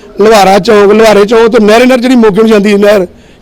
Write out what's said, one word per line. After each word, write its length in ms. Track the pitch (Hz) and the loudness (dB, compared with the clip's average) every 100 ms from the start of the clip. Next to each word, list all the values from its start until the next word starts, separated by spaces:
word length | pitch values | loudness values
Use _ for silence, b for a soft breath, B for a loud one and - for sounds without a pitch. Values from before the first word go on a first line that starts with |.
| B - | B -4
ਲੁਹਾਰਾ 380 | 208 220 190 196 | 0 0 0 0
ਚੌਂਕ, 340 | 185 208 202 | 0 0 0
ਲੁਹਾਰੇ 320 | 214 220 208 | 0 0 0
ਚੌਂਕ 320 | 208 226 226 233 | 0 0 0 0
ਤੋਂ 100 | 208 | 0
ਨਹਿਰੇ, 200 | 220 254 | 0 0
ਨਹਿਰ 140 | 262 | -2
ਜਿਹੜੀ 160 | 247 254 | -2 0
ਮੋਗੇ 200 | 226 190 | 0 0
ਨੂੰ 100 | 220 | 0
ਜਾਂਦੀ 280 | 214 202 | 0 0
ਨਹਿਰ 320 | 202 208 208 180 b b b | -2 0 -2 -4 b b b